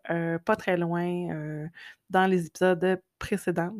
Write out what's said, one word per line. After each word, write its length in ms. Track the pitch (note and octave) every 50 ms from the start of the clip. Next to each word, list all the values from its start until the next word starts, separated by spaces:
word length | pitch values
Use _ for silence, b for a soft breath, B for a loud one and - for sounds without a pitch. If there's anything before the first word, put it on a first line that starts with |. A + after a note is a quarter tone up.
| - -
euh, 280 | E3+ E3+ E3+ E3 E3 E3
pas 180 | E3+ - G#3+ G#3
très 180 | - - F#3
loin, 560 | F3 F3 E3+ E3+ E3+ F3 F3 F3 F3 F3+ E3+
euh, 340 | E3 D#3 D3+ D3+ D3+ D3+ D3+ D#3+ - B B B B B B -
dans 180 | F#3+ F#3 F#3 F#3+
les 200 | F#3+ F3+ E3+ D#3
épisodes 540 | - - F#3 F#3 F#3 E3+ F3+ F#3 F#3+ F#3 - _ _ -
précédents. 560 | - - - F#3+ - - F3 E3 E3 F3 G#3+ A3